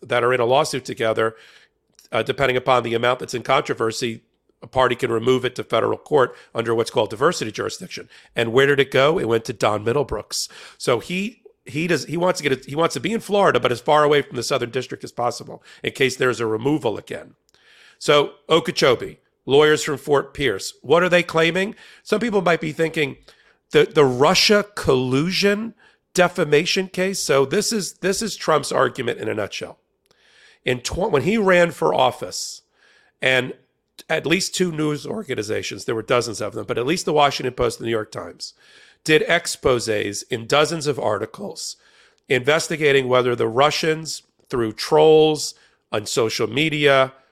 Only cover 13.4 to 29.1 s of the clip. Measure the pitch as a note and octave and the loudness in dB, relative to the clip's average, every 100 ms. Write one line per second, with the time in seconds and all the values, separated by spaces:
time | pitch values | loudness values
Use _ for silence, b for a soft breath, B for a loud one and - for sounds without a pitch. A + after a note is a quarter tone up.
13.4 | F#3 B2 B2 A#2+ - D3+ D3 D3 C3+ B2 | 2 2 0 -2 2 4 4 2 0 -6
14.4 | A2+ C#3 A#2+ B2+ B2 - B2 - A#2+ A#2 | -4 -2 -2 -6 -8 -10 -12 -6 -4 -4
15.4 | - - b b C3+ - C3+ B2+ C3 A2+ | -10 -18 b b -10 0 0 2 0 0
16.4 | A#2 A2 B2+ D3+ B2 G2 - - - _ | -2 -2 -2 -2 -2 -4 -8 -14 -14 _
17.4 | _ b b b b b - D3 - - | _ b b b b b 2 2 2 -4
18.4 | - D#3+ E3 - D3 A#2 - - _ _ | 0 2 2 2 2 2 -2 -14 _ _
19.4 | - C#3 D3+ D3+ D3+ C3+ - C#3+ C3+ - | 2 4 6 4 0 -6 0 0 0 -4
20.4 | C#3 G2 - - B2 D#3+ F3+ F3 E3+ D#3+ | -2 -2 -6 -10 0 2 4 2 2 2
21.4 | E3 E3+ G3 - b b - G#3 A#3+ G3+ | 2 0 -4 -8 b b -4 -2 0 0
22.4 | F3 E3 D#3+ D3 D#3+ D#3+ C#3+ - b b | 2 0 -2 -2 -2 0 -4 -4 b b
23.4 | b b _ C#3+ D3 D#3+ C#3 B2 D3 F#3 | b b _ 2 4 6 4 6 4 4
24.4 | - G#3 G3+ - - C3 B2+ C3 E3 E3+ | 4 4 2 -4 0 0 2 0 0 0
25.4 | G3+ G3+ A3+ b b b _ - F3 F3 | 0 0 -4 b b b _ 0 2 0
26.4 | D#3 D3 E3+ - F#3+ - F#3 F#3+ - C#3 | 0 2 2 -2 -4 -4 -4 -2 0 2
27.4 | C3+ F3+ - A3+ E3 - F3 F#3+ A3 - | 2 0 -2 -4 -6 -6 -4 -4 -6 -6
28.4 | - D#3 - C3+ C3 A#2 A#2+ | 0 0 0 -2 -2 -2 -6